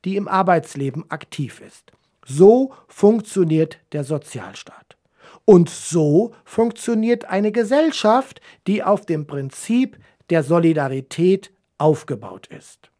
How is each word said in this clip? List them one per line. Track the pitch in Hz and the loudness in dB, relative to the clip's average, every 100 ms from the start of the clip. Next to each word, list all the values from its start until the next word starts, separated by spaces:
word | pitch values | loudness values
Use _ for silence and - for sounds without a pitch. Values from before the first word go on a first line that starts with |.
die | 185 196 | -4 -6
im | 202 | -2
Arbeitsleben | 190 185 170 - 143 139 135 - | -2 2 0 0 -8 -8 -8 -12
aktiv | 151 - - 127 - | -14 -12 -10 -10 -10
ist. | - - _ _ _ _ | -20 -20 _ _ _ _
So | - 139 190 240 269 - _ | -12 4 6 6 2 -6 _
funktioniert | - 202 226 214 196 165 156 160 - _ | 0 2 2 -4 -4 0 0 -2 -6 _
der | 151 | -10
Sozialstaat. | 135 151 - 120 90 - - - _ _ _ _ - - | -6 -8 -8 -16 -16 -18 -20 -20 _ _ _ _ -20 -4
Und | - 185 170 | 6 6 6
so | - - 170 151 156 226 - | -4 -6 -2 2 2 0 -8
funktioniert | _ - 233 226 - 226 226 240 - | _ -2 -2 -4 -4 -2 0 -2 -2
eine | 190 214 | -2 -2
Gesellschaft, | 226 214 277 320 - 214 240 269 - - _ - | -2 0 0 0 0 0 0 -2 -16 -20 _ -4
die | 208 | -4
auf | - 202 - | 0 -2 -2
dem | 156 147 | -6 -6
Prinzip | 143 135 - - 240 262 - _ _ _ | -10 -10 -14 -4 -2 -2 -6 _ _ _
der | 170 | -2
Solidarität | 135 170 165 156 135 135 131 - 180 190 - _ _ _ | 2 2 2 0 -2 -6 -10 -2 0 0 -2 _ _ _
aufgebaut | 151 151 - 113 101 92 - | 0 0 -4 -12 -12 -20 -20
ist. | 147 - _ _ | -20 -20 _ _